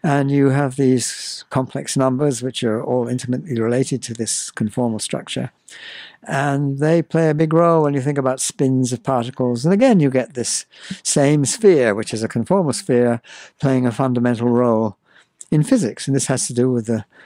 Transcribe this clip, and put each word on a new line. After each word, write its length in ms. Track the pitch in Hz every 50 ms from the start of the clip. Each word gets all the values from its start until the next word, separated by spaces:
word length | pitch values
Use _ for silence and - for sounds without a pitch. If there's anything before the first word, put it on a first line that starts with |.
| -
And 260 | 170 143 143 143 139
you 200 | 139 143 139 139
have 260 | 131 143 143 131 127
these 680 | 139 139 127 131 123 110 - - - - - - - - _
complex 460 | - 135 131 123 - 139 143 - -
numbers, 480 | 143 131 131 127 127 151 147 127 113 120
which 180 | 131 123 -
are 220 | - 117 107 113 123
all 240 | - 123 127 120
intimately 500 | 120 123 123 - 120 123 135 165 180 127
related 460 | 113 113 117 120 127 135 - 143 123 -
to 100 | - 113
this 380 | 113 113 104 - - - -
conformal 480 | - - 113 107 - - 123 117 110 104
structure. 520 | - - - - - - - 131 127 127 _ _ _ - - - - - - - - - - _ -
And 520 | - 151 139 139 143 139 139 147 139 139 139
they 220 | 151 151 165 170
play 280 | 156 _ - 160 165 160
a 40 | 151
big 200 | 151 165 156 156
role 300 | 165 170 170 165 160 156
when 100 | 147 143
you 80 | 139
think 160 | 127 143 147
about 240 | 139 131 131 131 131
spins 500 | - - - - 143 131 131 131 131 120
of 100 | 123 120
particles. 640 | _ - 135 123 117 123 - - 131 123 120 117 123
And 100 | 160 190
again, 280 | 202 262 269 233 185
you 80 | 147 139
get 240 | 127 127 120 - -
this 320 | 123 113 - - - - _ _ - - - - - _
same 420 | - - 151 139 139 151 151 139
sphere, 500 | 123 - - - 202 180 147 123 113 101
which 180 | 104 107 - -
is 80 | 107
a 60 | 110
conformal 480 | - - 120 113 - 180 202 180 147 123
sphere, 460 | - - - 131 120 123 120 117 113 _ - - - - - _ _
playing 240 | - 135 131 131 127
a 80 | 123 110
fundamental 560 | - 139 131 123 120 120 123 120 110 120 123
role 480 | 120 120 123 120 113 110 113 107 101 _ _ _ _ _ _ _ _ _ - _
in 120 | - 151 156
physics. 420 | - 269 247 175 107 - - -
And 80 | - 135
this 120 | 131 -
has 200 | - 131 120 -
to 60 | - 123
do 160 | 120 123 131
with 180 | 127 120 110
the 180 | 110 117 113 107 _ _ - -